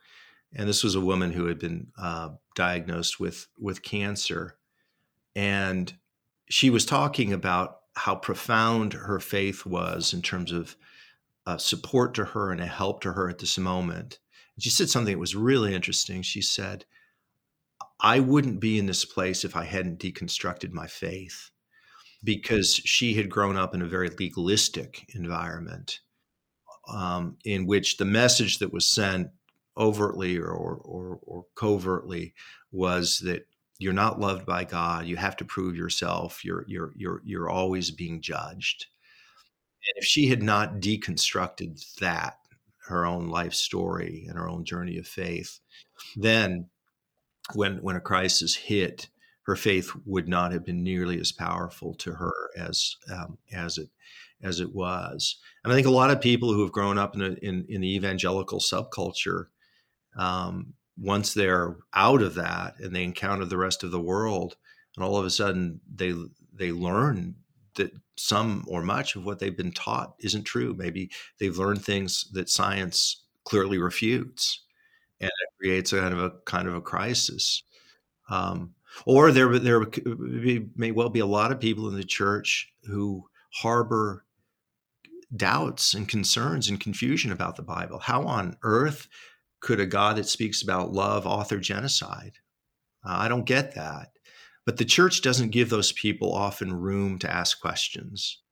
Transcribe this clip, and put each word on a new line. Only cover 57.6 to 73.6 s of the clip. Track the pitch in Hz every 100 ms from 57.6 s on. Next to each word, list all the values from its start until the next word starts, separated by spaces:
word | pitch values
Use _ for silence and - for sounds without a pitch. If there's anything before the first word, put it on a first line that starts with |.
| -
in | 101
the | 92
evangelical | 98 98 92 92 95 92 98
subculture, | - 92 - - 92 - 95 90 90 _ _ _ _ _ _ -
um, | 92 92 90 92 87 - _ -
once | 92 101 107
they're | 104 95 92 85 85 -
out | 95 104 135
of | 98
that | 82 85 87 90 -
and | 95
they | 90
encounter | 90 90 98 98
the | 90 92
rest | 92 90
of | 90
the | 87
world, | 85 95 110 98 90 - _ - _ -
and |
all | 98 101
of |
a | 92
sudden | 85 101 92 90 80 -
they, | - 92 85 85 - _
they | 101 92
learn | 85 90 98 143 104 90 92 _ _ _ -
that | 98 - - -
some | - - 113 98 -
or | 87
much | 87 120 139
of | 101
what | 92 98
they've | 98 90
been | 90
taught | 87 - 58 - -
isn't | 101 104
true. | 107 120 123 95
Maybe | 90 85 95 - - -
they've | 98 85
learned | 95 101
things | 98 101 95 - -
that | 95 90
science | - 98 98 92 - - - _ _
clearly | - 107